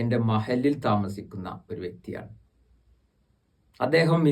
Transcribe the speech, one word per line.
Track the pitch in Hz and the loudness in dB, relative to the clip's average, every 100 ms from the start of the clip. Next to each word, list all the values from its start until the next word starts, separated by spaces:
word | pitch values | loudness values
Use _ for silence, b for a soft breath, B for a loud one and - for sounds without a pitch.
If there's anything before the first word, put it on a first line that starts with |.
എൻ്റെ | 117 113 113 | -2 0 2
മഹലിൽ | 110 117 123 143 135 117 | 0 0 0 0 0 0
താമസിക്കുന്ന | 104 98 101 92 95 90 90 - | 0 0 -6 -12 -12 -10 -12 -12
ഒരു | 87 90 | -10 -10
വ്യക്തിയാണ്. | - - - 107 - _ _ _ _ _ _ _ _ _ _ _ _ _ - 127 | -10 -12 -12 -12 -20 _ _ _ _ _ _ _ _ _ _ _ _ _ -6 2
അദ്ദേഹം | 160 160 165 156 | 4 4 4 4